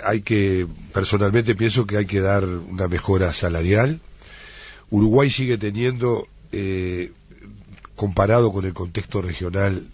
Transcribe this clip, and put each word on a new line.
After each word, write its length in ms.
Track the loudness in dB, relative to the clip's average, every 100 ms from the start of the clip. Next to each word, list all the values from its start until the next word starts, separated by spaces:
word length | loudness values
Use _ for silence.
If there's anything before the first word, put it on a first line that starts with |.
hay 180 | -2 -2
que, 440 | 0 2 2 2 -2 -8 -6
personalmente 640 | -4 0 2 2 2 2
pienso 320 | 0 0 0 0
que 120 | -2
hay 100 | 0
que 140 | 0
dar 220 | 2 2
una 440 | 0 -4 -8 -4 -2
mejora 440 | -2 0 2 2
salarial. 680 | 0 -2 -2 2 2 2 -2 -10 -20 -20 -20 -20 -20 -20 -20 -2
Uruguay 400 | 2 4 6 4
sigue 300 | 0 -2 -2
teniendo, 680 | -2 -2 -2 0 -2 -2 -4 -16 -10
eh, 600 | -6 -4 -2 -4 -4 -8 -12 -20 -20 -20 -20 -20 -20 -20 -6
comparado 560 | -4 2 4 4 4
con 140 | 0 -4
el 80 |
contexto 480 | -6 -8 -8 -6 -4
regional, 640 | -4 -6 -4 0 0 -2 -6